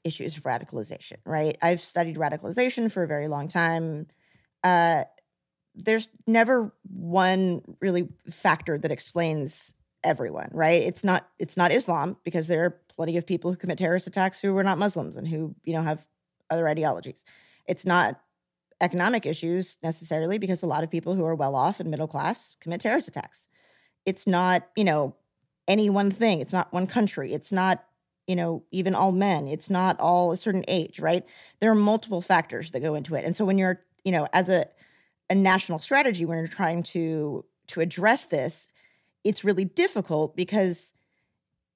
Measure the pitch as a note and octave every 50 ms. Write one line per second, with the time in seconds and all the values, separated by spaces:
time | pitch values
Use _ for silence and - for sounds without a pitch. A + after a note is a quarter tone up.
0 | - E3 D#3 - - - D3+ D3+ - C3+ A#2+ - - - - A#2 G#2+ - - -
1 | - - - - - - D#3 D#3 D#3 D#3 - - - E3+ F3+ E3+ - - - F3
2 | E3+ E3 D#3 D#3 D#3+ D3 - F3+ F#3+ - F3+ A#3+ B3 B3+ - B3 A3+ A3 - F#3+
3 | E3+ D3+ D3+ D3 D3 D#3 D3 C#3+ C#3+ E3 - F3 E3+ E3 E3 E3 E3 D#3+ D#3 D3+
4 | D#3+ - _ _ _ _ _ _ _ _ _ _ - F3+ F3+ E3+ E3+ E3+ E3 D3
5 | - - _ _ _ _ _ _ _ _ _ _ _ _ _ - F#3 A3 A3 A3+
6 | A3 - _ _ _ A3 A3 A3+ A3+ A3+ C4 B3 A3 - - _ - F#3+ F#3+ F#3+
7 | E3+ E3+ F3 F#3+ F#3 F#3 F#3+ F#3+ F#3+ F#3 F3 - - - - - - G3 F3+ F3+
8 | F3+ - - _ _ - - - - F#3+ D#3 - - - D#3 C#3+ - D3+ C#3 -
9 | - - - F3 E3+ D#3+ D#3 D3+ C#3 D3 - - - - - _ _ _ _ _
10 | - - D3+ - B2 - - - - - - E3 D#3+ D#3+ F3 F3 A#2 E3+ F#3 -
11 | - F#3+ F3+ - - _ _ - F#3 - - F#3+ F3 F3 - B3 - - E3+ D3+
12 | C#3+ F3 - - - E3+ E3 E3+ D#3 E3 F3 D#3 E3+ F3 F3 - _ _ _ -
13 | E3 E3 E3 F3 E3 - F3+ E3+ - F3 F3+ - - F3 D#3+ E3 F#3 E3 F3 F#3
14 | - F3+ - G3 F#3 F#3+ - - - G3 F#3+ G3 F#3+ G3 F#3 F3 G3+ G#3 - E3+
15 | A2 - - - - E3 E3 D#3 D#3+ D#3 - - - E3 E3 D#3+ D#3+ D#3+ D#3 D#3
16 | - _ _ _ _ _ _ _ _ - E3 E3 E3 D3+ D3+ D#3+ D#3 D3 A2+ E2+
17 | - B2+ - - - _ - - _ _ _ _ _ - F3+ - - F#3 F3 F3+
18 | D3 A2 - - _ _ _ _ _ _ _ _ _ _ _ - F3+ F3+ - F3+
19 | F3 G#3+ B3 A3 - C#3+ D#3+ - E3 E3 F3 F#3 F#3 - - - - D#3+ D#3+ -
20 | E3+ - E3 D#3+ D#3+ E3+ G3+ A3 G3 F#3 F#3 - - E3 D3 D3+ E3 D#3+ - E3
21 | - E3+ F#3 F#3+ E3 E3 E3 D3 C#3+ C#3 C#3 C3 C3+ E3+ G#3 - - D#3+ D3+ C#3
22 | D#3 D3+ - C#3+ C#3+ E3+ A#3 - - - - _ - E3 E3+ - - G#3+ A#3 E4
23 | - - - - - - - - - _ _ _ _ _ _ _ _ _ _ _
24 | - G3 F#3 - - G3+ F3+ F3 F#3 F#3 F3+ F3 - - - G#3+ G#3 F3+ D3+ D3+
25 | C#3+ C3+ - _ _ _ _ _ _ _ _ _ _ - G3 G#3+ G#3+ G3+ G3 G3+
26 | G3+ G3 F#3+ - A3+ A3 F#3 D#3 C3+ - - F3+ - - - F3+ F#3 F#3+ - A#3
27 | G#3+ G3 - D#3 C#3 - - D3 - - G3+ F#3 F#3+ F#3+ F#3 F3+ - _ _ _
28 | _ _ _ _ _ - F#3 F3 E3+ E3 E3 - - _ - F#3 F3 F#3+ F#3+ G#2+
29 | F#3 F#3+ F3+ F#3 G3+ G3+ F3 D3 C#3+ C3+ D3+ F3 - - F#3+ F3+ F#3 F#3 - -
30 | - E3 F3+ F3+ F3+ E3+ E3 F#3 - A3+ F#3 F#3 - - F3+ F3+ D#3 - - -
31 | D3+ D#3+ F3 F3+ - - - - - - _ - G#3 A3+ A3 G#3 G3+ G#3 A3 A3+
32 | - A3+ G3+ F3 F3+ - F#3 E3 E3 - B2 - E3 D#3+ - B2+ C#3 D#3+ D3+ D3
33 | D3 E3+ D#3+ C3 - - F3 - A3 F#3+ G3 F#3+ F#3 F#3 F3+ - _ _ _ _
34 | - F#3+ F3+ D#3+ D3 - - F3+ F3+ F3+ F#3+ E3+ - - _ _ _ _ _ _
35 | _ _ _ _ _ - G3 G3 G3 F#3+ F#3 F#3+ - - E3+ D3+ - - C4+ C#4
36 | D4 B3+ G3+ E3+ E3+ D#3+ E3 D#3+ E3 D#3+ - - F#3+ D#3+ E3 E3+ E3 - - F3
37 | E3 D#3+ D#3+ D#3 D3+ D3 D3 - - _ _ _ _ - - - - F#3 - -
38 | F3+ G#3+ B3 - - - E3 C#3+ B2+ D3 - - - - _ _ _ _ _ _
39 | _ _ _ _ - G3+ G3+ - - G3+ G3 F3+ G3 F3+ - - F4 G4 - G#3
40 | F3 - E3 D#3 D#3 D3+ - - F3+ F3+ G#3 G#3+ F#3+ F#3 E3+ - - - - _
41 | _ _ _ _ _ _ _ _ _ _ _ _ _ _ _